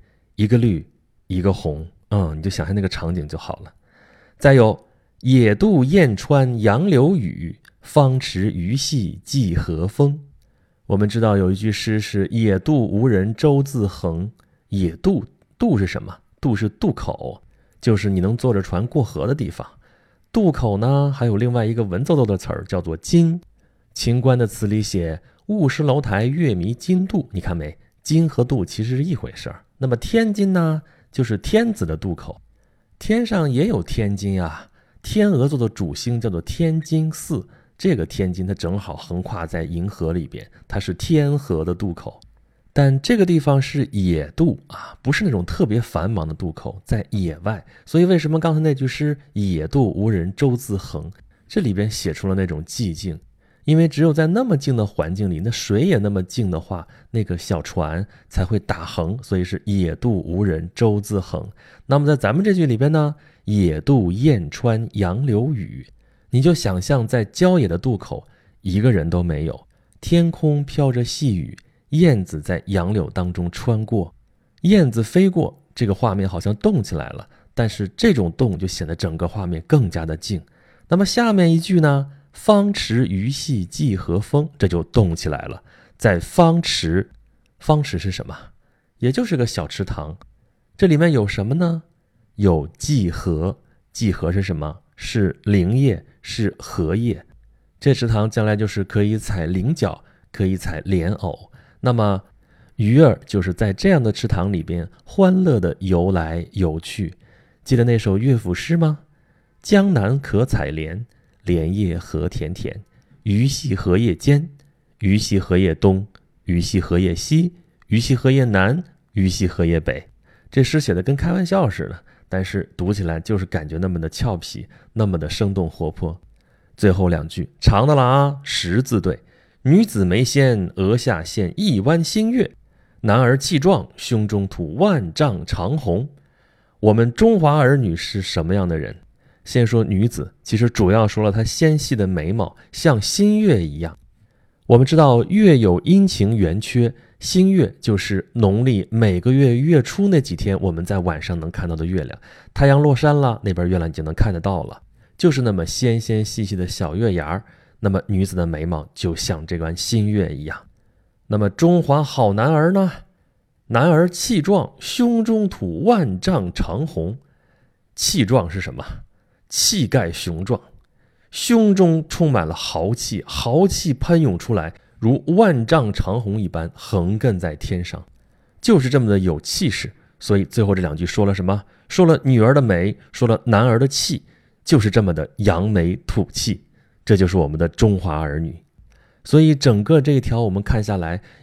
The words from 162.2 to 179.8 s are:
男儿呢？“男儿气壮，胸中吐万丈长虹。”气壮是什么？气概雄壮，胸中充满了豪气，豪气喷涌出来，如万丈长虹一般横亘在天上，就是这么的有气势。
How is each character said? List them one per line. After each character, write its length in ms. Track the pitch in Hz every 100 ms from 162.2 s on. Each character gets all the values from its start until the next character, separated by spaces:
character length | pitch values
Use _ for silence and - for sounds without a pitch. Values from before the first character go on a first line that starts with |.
| 110
男 180 | 98 123
儿 180 | 156 160
呢 180 | 196 190 - - _ _ _ _ _ -
？“男 240 | 117 156
儿 180 | 156 180
气 320 | 175 - 220
壮， 300 | 147 196 131 -
胸 420 | - - 240 233
中 280 | 226 220 202
吐 340 | - 95 85
万 340 | 185 233 139 92
丈 320 | - 170 90
长 340 | - - 90 160
虹。” 300 | - 80 123 _ _ _ _ _ _ _
气 300 | - - 190
壮 260 | 101 123 87
是 120 | 90
什 120 | 90
么？ 80 | 62 - - - _ _ _ _
气 360 | - - 208 120
概 240 | 135 90
雄 360 | 82 - 82 95
壮， 140 | 120 _ - _ _ _ _ _
胸 460 | - - 233 220 190
中 280 | 180 160 156
充 240 | - 165
满 160 | 120 80
了 80 | -
豪 400 | - - 87 117
气， 260 | - 104 -
豪 400 | - - 135 190
气 260 | - 170
喷 280 | 131 - 170
涌 180 | 151 87
出 140 | -
来， 200 | 104 78 - _ -
如 240 | 113 135 - 175
万 300 | 220 143 113
丈 260 | 160 113
长 280 | 95 - 107
虹 200 | 107 104
一 80 | 95
般 240 | 82 82
横 460 | - - 101 87 104
亘 180 | 131 95
在 160 | 87 76
天 280 | - 92
上， 200 | 87 - - _ _ _ _ _
就 180 | - 208
是 100 | 127
这 100 | 139
么 80 | 117
的 100 | 101
有 200 | 92 76
气 280 | - - 165
势。 220 | -